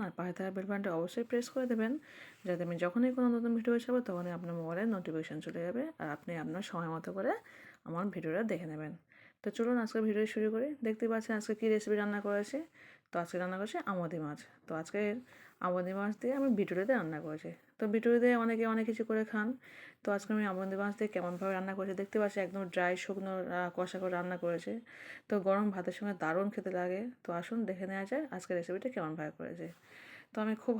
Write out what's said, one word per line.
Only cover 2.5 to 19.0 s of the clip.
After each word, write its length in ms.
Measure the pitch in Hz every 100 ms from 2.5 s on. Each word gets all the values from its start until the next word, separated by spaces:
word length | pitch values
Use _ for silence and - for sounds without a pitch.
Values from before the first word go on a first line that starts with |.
| 175 170
আমি 80 | 170
যখনই 280 | 175 233 254 254
কোনো 100 | 247 233
নতুন 160 | 233 233
ভিডিও 160 | 226 233
ছাড়বো, 160 | 233 247 247
তখনই 220 | 175 175 170
আপনার 160 | 175 170
মোবাইলে 240 | 160 170 226 196
নোটিফিকেশন 420 | 170 160 160 151 165
চলে 140 | 170 170
যাবে 180 | 233 311 -
আর 80 | 160 147
আপনি 160 | - 170
আপনার 200 | 156 170 202
সময় 200 | 175 165 160
মতো 140 | 175 190
করে 140 | 233 453 - - - - -
আমার 160 | 165 202 180
ভিডিওটা 260 | 160 175 226
দেখে 160 | 170 170
নেবেন। 220 | 151 156 170 - - - _
তো 60 | 208 202
চলুন 180 | 233 247
আজকে 160 | 220 226 220
ভিডিও 180 | 214 214
শুরু 140 | 220 214 220
করি। 120 | 277 294 226
দেখতে 180 | 220 226
পাচ্ছেন 220 | 226 220 214
আজকে 140 | 214 208
কী 60 | 220
রেসিপি 220 | 214 214 208
রান্না 180 | 208 202 202
করেছি। 300 | 202 208 277 330 - - - _
তো 40 | 175
আজকে 120 | 170 180
রান্না 160 | 180 185
করেছি 180 | 214 349 254
আমোদি 280 | 185 165 165 151
মাছ। 140 | 147 - - -
তো 40 | 160
আজকে 200 | 165 202 208 233 247 - - - 180
আমোদি 260 | 180 180 196
মাছ 140 | 202 208
দিয়ে 120 | 240 269
আমি 100 | 277 208
বিটুলে 240 | 190 180 208
দিয়ে 100 | 247
রান্না 180 | 160 156 160
করেছি। 240 | 156 170 170 _ -
তো 60 | 220
বিটুলে 240 | 214 233 240
দিয়ে 120 | 247 240
অনেকে 200 | 226 226 226
অনেক 120 | 220 226
কিছু 140 | 220